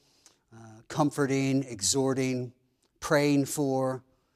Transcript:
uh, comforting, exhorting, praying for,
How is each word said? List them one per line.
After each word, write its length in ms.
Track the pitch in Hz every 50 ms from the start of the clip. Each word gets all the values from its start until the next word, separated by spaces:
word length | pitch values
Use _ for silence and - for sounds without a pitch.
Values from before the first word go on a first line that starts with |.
| _ _ _ _ _ - _ _ _ _ 113
uh, 280 | 113 113 110 110 113 - -
comforting, 720 | - 160 151 143 - 147 143 131 135 135 135 135 131 135 135
exhorting, 880 | 131 117 - 98 98 - 139 131 135 131 131 131 131 127 123 123 120 - _ _ _ _ _ _ _ _ _
praying 460 | - - 165 143 143 147 143 143 135
for, 580 | 135 - 156 147 135 131 131 131 131 131 123 - _ _ _ _ _ _